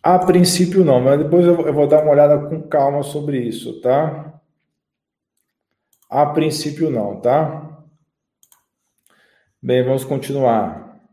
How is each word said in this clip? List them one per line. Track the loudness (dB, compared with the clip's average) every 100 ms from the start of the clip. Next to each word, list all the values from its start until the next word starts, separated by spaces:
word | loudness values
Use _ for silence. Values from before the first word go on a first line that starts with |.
a | 4 2
princípio | 4 4 4 2 0 2
não, | 4 4
mas | 2 0
depois | 2 2 4
eu, | 2 0
eu |
vou | 0 2
dar | 2
uma | 4
olhada | 4 4 2 -2
com | -10
calma | -4 0 0 -2
sobre | -6 -8 -6 -6
isso, | -6 -8 -12 -6
tá? | 0 0 0 -6 -16 -20 _ _ _ _ _ _ _ _ _ _ _ _ _ _ _ _ _
A | -2 0
princípio | 0 -2 -4 -8 -4 -4
não, | -2 -6 -4
tá? | 0 0 -2 -8 -16 -20 _ _ _ _ _ _ _ _ _ _ _ _ _ _ _ _ _ _
Bem, | -2 0
vamos | 2 -2
continuar. | -4 -8 -4 -2 0 0 -2 -10 -18 -20 _